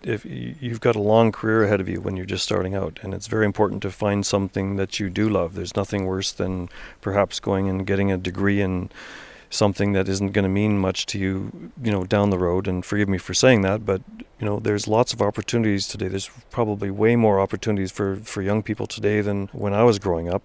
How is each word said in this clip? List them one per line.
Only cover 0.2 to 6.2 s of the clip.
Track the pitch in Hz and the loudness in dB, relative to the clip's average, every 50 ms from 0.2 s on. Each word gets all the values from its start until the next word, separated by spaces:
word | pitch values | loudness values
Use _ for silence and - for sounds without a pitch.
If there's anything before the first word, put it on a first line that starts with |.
| - | -6
y-, | - - 123 120 120 - - | -10 -10 -10 -10 -10 -10 -8
you've | 131 120 117 110 | -8 -8 -4 0
got | - 123 113 | 2 2 2
a | 107 | 2
long | 101 104 110 113 117 110 104 | 4 4 6 6 6 4 2
career | - - 113 110 113 107 | 0 -2 0 2 2 4
ahead | 101 107 98 95 | 4 2 2 0
of | 95 | -2
you | 92 92 | -6 -6
when | 98 101 95 | -4 -6 -6
you're | 92 92 | -6 -6
just | 92 101 92 - | -6 -6 -4 -2
starting | - 101 95 92 92 98 | -2 -2 -2 -2 -2 -2
out, | 98 92 80 - - - | -4 -4 -4 -6 -8 -10
and | 101 95 | -8 -8
it's | 95 - | -8 -6
very | - 110 110 110 | -4 0 2 2
important | 101 98 - 107 101 101 101 - | 2 4 2 2 2 0 -2 -6
to | 98 | -6
find | 92 - - 104 101 101 98 | -4 -2 0 0 2 0 0
something | - - 101 98 92 - 101 95 95 98 | 0 0 0 0 0 -2 -2 -2 -2 -2
that | 98 98 - - - | -2 -2 -4 -4 -4
you | 104 95 | -4 -4
do | 90 107 104 110 | 0 0 2 2
love. | 104 92 87 82 95 | 2 2 0 -2 -4
There's | 92 90 87 - | -6 -8 -4 -4
nothing | 107 98 - - 101 95 | -4 -2 -2 -2 -2 -2
worse | 92 92 95 | -2 -2 -2